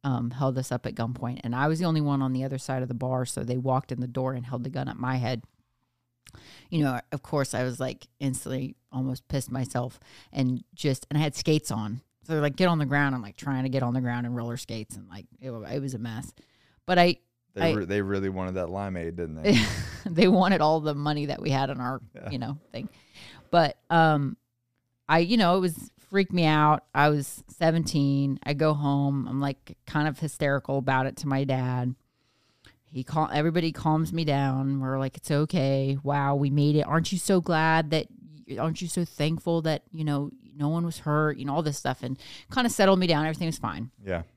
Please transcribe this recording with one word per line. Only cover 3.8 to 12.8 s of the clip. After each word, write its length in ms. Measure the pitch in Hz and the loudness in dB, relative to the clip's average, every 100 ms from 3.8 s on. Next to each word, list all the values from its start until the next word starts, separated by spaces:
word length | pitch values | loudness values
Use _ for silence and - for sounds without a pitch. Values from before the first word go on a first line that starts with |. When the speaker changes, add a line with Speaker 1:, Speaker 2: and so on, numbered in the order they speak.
| - | -2
Speaker 1:
in 100 | 120 | -6
the 40 | 123 | -6
door 280 | 127 131 | -4 -4
and 100 | 131 | -4
held 180 | 123 127 | -6 -6
the 60 | 127 | -6
gun 200 | 131 135 | -6 -6
at 100 | 110 | -6
my 180 | 123 131 | -4 -2
head. 260 | 123 123 - _ _ _ _ _ _ _ - - - - _ | -2 -4 -8 _ _ _ _ _ _ _ -20 -20 -20 -20 _
You 160 | 165 | 0
know, 160 | 143 123 - | 0 -2 -6
of 100 | 147 | -12
course, 320 | - 151 135 | -4 -2 -2
I 100 | - | -2
was, 160 | 127 120 | -4 -4
like, 280 | 131 - - _ | -8 -8 -16 _
instantly 560 | 139 127 - 131 131 - _ | -4 -4 -6 -6 -8 -10 _
almost 340 | 131 131 127 _ | -6 -4 -6 _
pissed 240 | 139 - | -6 -4
myself 480 | 127 131 123 123 - - - - | -6 -4 -4 -6 -10 -20 -20 -12
and 320 | - 127 127 - | -2 -2 -2 -8
just, 320 | - 147 131 - | -4 -2 -2 -2
and 80 | 151 | 0
I 60 | |
had 120 | 156 | 0
skates 360 | - - 156 - | -2 0 0 0
on. 320 | 107 107 123 _ _ | -4 -4 -8 _ _
So 100 | - | -4
they're 80 | 156 | 0
like, 140 | 147 139 | 0 2
"Get 120 | 185 | 2
on 80 | |
the 80 | 165 | 2